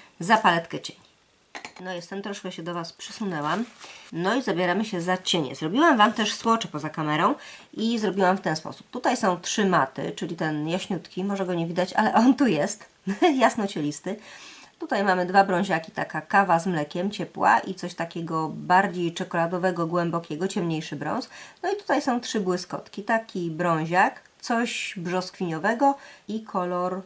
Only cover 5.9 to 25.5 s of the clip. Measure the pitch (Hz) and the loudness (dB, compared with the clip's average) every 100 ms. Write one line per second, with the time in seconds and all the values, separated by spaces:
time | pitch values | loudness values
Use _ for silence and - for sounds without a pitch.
5.9 | 240 214 220 208 - 233 226 - 151 151 | 6 4 2 -2 0 2 2 0 -6 -6
6.9 | 165 151 151 196 294 - - - - 226 | -4 0 2 2 0 -6 -20 -14 -4 -2
7.9 | 233 208 185 185 196 190 160 - - - | 0 0 4 4 4 0 -2 -4 -12 -12
8.9 | 240 311 247 202 175 - 220 196 170 135 | -4 0 2 0 0 -2 0 4 4 2
9.9 | - 165 - 170 165 156 151 156 185 - | -2 -6 -6 -6 -4 -4 -2 -2 -4 -4
10.9 | 175 - 185 196 196 185 175 165 170 180 | -6 -6 -6 -4 -2 -2 -2 -2 -2 0
11.9 | - 214 214 240 262 254 156 180 - - | 2 4 6 6 6 4 2 0 -4 -12
12.9 | _ 190 202 349 262 226 240 196 170 147 | _ -6 2 2 6 4 2 -2 -2 -4
13.9 | 147 - 220 - - - - - _ 330 | -4 -6 -8 -12 -20 -20 -20 -20 _ -4
14.9 | 214 202 185 175 196 196 180 196 165 - | 0 2 2 4 4 6 4 2 0 -2
15.9 | - - 156 - 202 196 165 190 165 147 | -6 -6 -6 2 4 6 4 2 0 -2
16.9 | 175 196 - 160 - 202 - - 185 180 | -2 -4 -4 -8 0 4 4 2 -8 -8
17.9 | - 170 175 165 160 156 160 151 180 196 | -6 -8 -6 -4 -2 -4 -4 2 4 4
18.9 | 175 170 170 180 175 170 180 185 175 165 | 0 -4 -4 -4 -2 0 0 0 0 0
19.9 | 175 170 170 165 151 190 202 170 160 - | 0 0 -2 -6 -4 -4 -2 -2 -2 -4
20.9 | 143 151 220 - - - - 359 403 - | -6 -4 -4 -6 -12 -20 -8 -4 -4 0
21.9 | 285 277 240 - 220 185 180 - - - | 0 0 -2 -2 -2 -2 -2 -4 -10 -10
22.9 | - 208 226 220 190 170 156 180 160 160 | -10 -2 -2 -2 -6 -4 -2 0 0 2
23.9 | 180 247 - - _ - 233 233 - - | 4 2 0 -14 _ -2 0 -2 -4 -6
24.9 | 190 170 185 185 - 180 | -8 -4 -2 -2 -4 -4